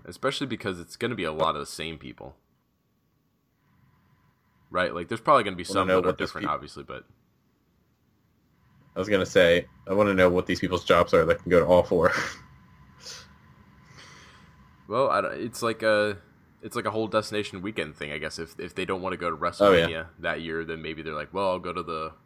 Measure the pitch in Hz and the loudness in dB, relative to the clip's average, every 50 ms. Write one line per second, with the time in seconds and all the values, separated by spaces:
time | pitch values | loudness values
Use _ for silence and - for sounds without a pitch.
0 | - 87 - - - 135 139 - 143 123 110 - - 101 92 87 82 - - - | -18 -20 -10 -6 -4 -4 -4 -4 -6 -6 -8 -6 -6 -8 -8 -8 -12 -16 -10 -6
1 | 92 85 120 95 85 80 78 78 80 80 76 73 71 - - - 80 82 80 - | -6 -6 -4 -4 -4 -4 -4 -2 -2 -2 -2 -4 -8 -10 -10 -10 -10 -10 -10 -12
2 | - 62 - - - 69 - _ _ _ _ _ _ _ _ _ _ _ _ _ | -16 -18 -18 -16 -18 -20 -20 _ _ _ _ _ _ _ _ _ _ _ _ _
3 | _ _ _ _ _ _ _ _ _ _ _ _ _ _ _ _ _ _ _ _ | _ _ _ _ _ _ _ _ _ _ _ _ _ _ _ _ _ _ _ _
4 | _ _ _ _ _ _ _ _ _ _ _ _ _ _ - 87 76 60 - 87 | _ _ _ _ _ _ _ _ _ _ _ _ _ _ -2 -2 -2 -2 -2 -6
5 | 85 - 113 110 - 160 143 127 98 98 95 87 85 - 95 98 92 92 92 92 | -6 -6 -8 -2 2 4 4 4 4 0 -4 -6 -6 -2 0 0 2 4 2 2
6 | 87 92 90 - - - - 80 - 76 73 64 73 73 - 73 67 65 65 - | 2 0 -2 -2 -4 -6 -6 -6 -4 -4 -4 -4 -6 -12 -16 -16 -14 -14 -14 -16
7 | - _ _ _ _ _ _ _ _ _ _ _ _ _ _ _ _ _ _ _ | -16 _ _ _ _ _ _ _ _ _ _ _ _ _ _ _ _ _ _ _
8 | _ _ _ _ _ _ _ _ _ _ _ _ _ _ _ _ _ _ - 90 | _ _ _ _ _ _ _ _ _ _ _ _ _ _ _ _ _ _ -8 -6
9 | 95 107 101 92 92 - - 95 87 85 85 87 85 - - - _ 95 95 104 | -2 0 2 2 2 4 4 6 6 8 6 4 2 -2 -10 -16 _ -2 2 2
10 | 104 101 95 92 90 90 87 90 - - 87 - 95 87 92 87 - - 90 85 | 2 4 6 6 6 6 6 2 0 0 -2 -2 -2 -2 -2 0 2 4 4 4
11 | 87 - 98 85 80 82 85 - - 87 90 85 - 87 90 87 - - 95 82 | 6 6 4 4 4 4 2 0 0 2 4 4 6 6 6 6 6 4 2 2
12 | 80 - - - - - - - - - - - _ _ _ - - - _ - | 2 2 2 0 -4 -6 -10 -14 -20 -20 -20 -20 _ _ _ -20 -20 -20 _ -20
13 | - - - - - - - _ _ - _ - _ _ - - - - - - | -20 -18 -18 -18 -20 -20 -20 _ _ -20 _ -20 _ _ -20 -20 -20 -20 -20 -20
14 | - - - - - - - - - - _ _ - _ _ _ _ - 107 131 | -20 -20 -20 -20 -20 -20 -20 -20 -20 -20 _ _ -20 _ _ _ _ -4 -2 0
15 | 139 - - 101 95 - - 76 104 113 - - 117 117 110 - 110 110 107 104 | 2 2 2 0 0 -2 -4 -6 -8 -8 -6 -4 -4 -4 -2 0 0 2 4 4
16 | 104 104 98 92 - _ _ _ _ _ _ _ - 107 - 120 98 104 107 110 | 2 0 -2 -6 -12 _ _ _ _ _ _ _ -16 -10 -8 -4 0 0 0 0
17 | 113 101 113 107 104 - 107 104 101 - 101 92 90 107 107 101 80 76 76 - | 0 0 0 0 0 0 -2 -4 -4 -4 -6 -8 -8 -6 -4 -4 -6 -6 -8 -10
18 | 76 73 76 73 78 78 - - 82 - - - 90 87 - 95 90 92 95 90 | -8 -8 -6 -6 -8 -8 -8 -10 -12 -12 -10 -12 -12 -8 -6 -6 -4 -4 -4 -4
19 | 92 92 90 87 87 87 80 73 87 85 82 - 101 101 92 82 82 85 80 80 | -4 -6 -4 -4 -4 -4 -2 -2 -2 -2 2 4 6 6 8 6 4 2 0 -4
20 | 80 82 _ - 82 85 80 78 82 80 80 82 82 82 82 80 78 80 80 78 | -8 -10 _ -6 -4 -4 -4 -4 -6 -6 -6 -6 -6 -6 -8 -8 -8 -10 -10 -10
21 | 76 78 76 76 76 76 82 98 101 92 92 87 82 90 85 90 80 82 82 80 | -10 -8 -8 -8 -10 -8 -6 -4 -2 -2 -2 -4 -6 -8 -8 -8 -8 -8 -8 -8
22 | 80 80 - _ _ | -8 -10 -12 _ _